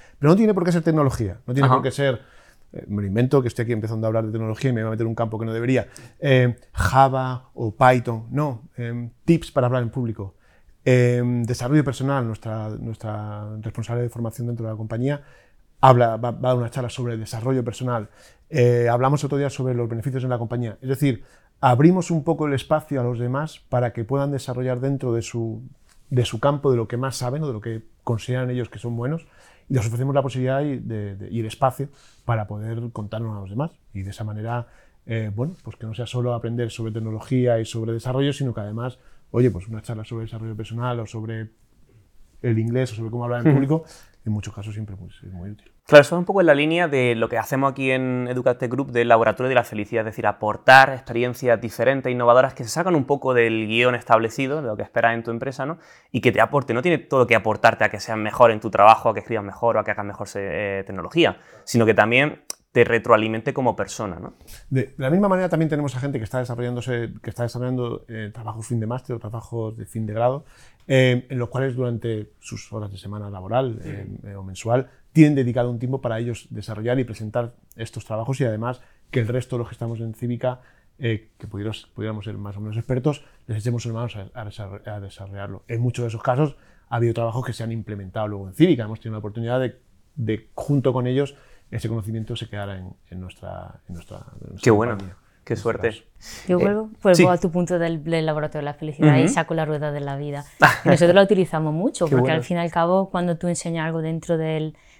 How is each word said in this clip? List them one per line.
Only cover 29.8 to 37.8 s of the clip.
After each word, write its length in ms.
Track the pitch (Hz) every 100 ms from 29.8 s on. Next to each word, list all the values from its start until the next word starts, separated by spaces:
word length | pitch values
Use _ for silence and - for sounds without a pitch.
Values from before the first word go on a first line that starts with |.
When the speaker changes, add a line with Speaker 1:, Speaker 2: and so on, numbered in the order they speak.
| 107
Speaker 1:
ofrecemos 280 | 117 135
la 80 | 139
posibilidad 400 | 135 127 127 135
y 160 | 147 127
de, 360 | 101 110 101 95
de, 140 | 101
y 100 | 113
el 60 | 110
espacio 420 | - 131 - 139 - - _
para 220 | - 113 104
poder 320 | 104 113 113 117
contarnos 440 | 110 104 110 113 104
a 40 |
los 100 | 95
demás. 200 | 107 160 - _
Y 100 | 101
de 80 | 95
esa 140 | -
manera, 420 | 107 107 113 120 120 _ _ _ -
eh, 240 | 113 110 101
bueno, 180 | 147 185
pues 140 | 117 -
que 100 | 110
no 80 |
sea 120 | 110 113
solo 260 | 123 120
aprender 360 | 120 117 117 117
sobre 200 | - 113
tecnología 680 | 113 110 110 - 127 123 113
y 60 | 113
sobre 260 | 117